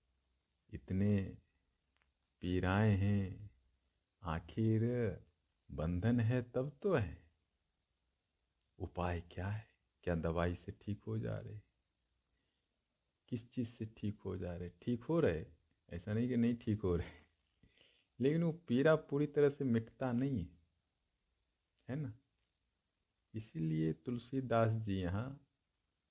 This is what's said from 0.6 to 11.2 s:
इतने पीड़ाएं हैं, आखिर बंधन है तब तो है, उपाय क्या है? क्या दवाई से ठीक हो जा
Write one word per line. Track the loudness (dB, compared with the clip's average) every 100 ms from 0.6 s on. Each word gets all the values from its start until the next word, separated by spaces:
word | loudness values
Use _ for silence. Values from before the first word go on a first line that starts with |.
| -14
इतने | -12 -2 2 4 2 0 -10 _ _ _ _ _ _ _ _ _ _
पीड़ाएं | -2 2 4 4 6 4
हैं, | 4 2 0 -6 -16 _ _ _ _ _ _ _
आखिर | -6 -6 -4 0 2 2 2 0 -2 -4 -12 _ _ _ -12
बंधन | -4 -2 0 2 2
है | 2 0
तब | -2 -4 -4 -2
तो | 0
है, | 2 0 -6 -18 _ _ _ _ _ _ _ _ _ _ _ _ _ _ -12
उपाय | -10 -2 -2 -2
क्या | -6 -6 -4
है? | -6 -8 _ _ _
क्या | -2
दवाई | 0 0 0 0
से | -2 -8
ठीक | -12 -8 -8
हो | -4
जा | -4